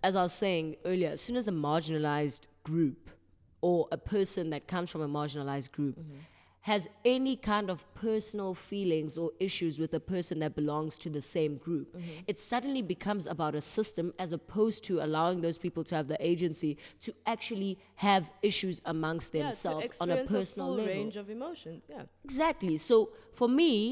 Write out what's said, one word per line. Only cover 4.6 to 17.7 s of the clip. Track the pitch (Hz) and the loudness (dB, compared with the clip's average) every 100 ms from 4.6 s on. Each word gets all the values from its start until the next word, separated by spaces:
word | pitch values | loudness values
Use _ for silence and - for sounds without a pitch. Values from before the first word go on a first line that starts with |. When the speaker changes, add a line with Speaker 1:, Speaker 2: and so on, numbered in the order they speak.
| - | -4
Speaker 1:
comes | 180 151 | -4 -2
from | 160 | -4
a | 151 | -2
marginalized | 147 147 143 139 139 131 | -2 -2 -4 -4 -4 -6
group | - 143 131 | -2 -2 -2
Speaker 2:
Mm-hmm. | 160 139 156 - _ _ | -12 -16 -20 -20 _ _
Speaker 1:
has | - 208 160 - | 0 0 0 2
any | 240 254 262 | 4 4 2
kind | 254 - 208 202 | 0 0 0 0
of | 175 - | -4 -8
personal | - 226 220 214 208 196 | -6 -2 -2 -2 -4 -4
feelings | 180 - 202 185 160 151 165 | -4 -6 -2 2 2 0 -4
or | 165 - | -4 -2
issues | 190 - 170 143 | -2 0 -2 0
with | 180 | -2
a | 156 - | -2 -2
person | 185 175 156 | -2 -2 -2
that | 151 | -2
belongs | - 147 151 156 - | 0 0 0 -4 -6
to | 175 | -6
the | 147 | -6
same | - 175 156 139 | -4 0 0 0
group, | 165 160 135 180 | -4 -4 -4 -10
Speaker 2:
Mm-hmm. | 170 156 185 | -10 -8 -6
Speaker 1:
it | 196 | 0
suddenly | - 247 269 269 | 2 0 0 -2
becomes | 185 175 196 208 160 | -2 -2 -2 -2 -2
about | 156 156 151 | -2 0 -2
a | |
system | - - 214 - 170 - | -2 -2 -2 -2 -4 -4
as | 185 | -4
opposed | 165 - 202 220 208 | -4 -4 2 2 2
to | - 170 151 | -2 -2 2
allowing | 156 170 180 | 2 2 2
those | 165 160 | 0 -2
people | 175 165 156 | -4 -4 -2
to | 160 | -2
have | 139 | -2
the | 156 170 | 0 2
agency | 170 175 156 156 143 - - | 2 2 0 -2 -4 -12 -12
to | - - - | -12 -6 -4
actually | 226 - 214 196 | -2 -4 -2 -2